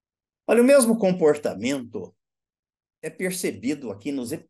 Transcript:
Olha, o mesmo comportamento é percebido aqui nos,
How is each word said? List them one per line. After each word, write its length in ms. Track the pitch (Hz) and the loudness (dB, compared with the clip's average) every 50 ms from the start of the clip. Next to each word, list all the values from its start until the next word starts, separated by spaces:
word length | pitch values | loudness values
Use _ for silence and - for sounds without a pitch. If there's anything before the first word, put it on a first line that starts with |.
| _ _ _ _ _ _ _ _ _ | _ _ _ _ _ _ _ _ _
Olha, 140 | - - 233 | 2 4 4
o 60 | 240 | 6
mesmo 320 | 262 285 277 240 226 226 - | 6 6 6 6 4 2 2
comportamento 1160 | 196 185 180 175 160 147 147 - - 107 90 95 107 127 143 135 120 110 - 101 90 90 _ _ _ _ _ _ _ _ _ _ _ _ _ _ _ _ _ _ | 2 0 2 4 4 2 2 2 -2 -6 -6 -4 -4 -4 -4 -4 -8 -10 -12 -12 -14 -14 _ _ _ _ _ _ _ _ _ _ _ _ _ _ _ _ _ _
é 80 | - 160 | -16 -14
percebido 840 | 160 - 190 185 180 - - 165 117 101 98 131 151 147 135 110 | -8 -6 -6 -6 -6 -6 -6 -6 -8 -6 -6 -6 -6 -6 -8 -12
aqui 220 | 95 101 - 143 | -12 -10 -10 -8
nos, 180 | 139 135 120 - 151 170 - | -8 -8 -8 -8 -10 -12 -14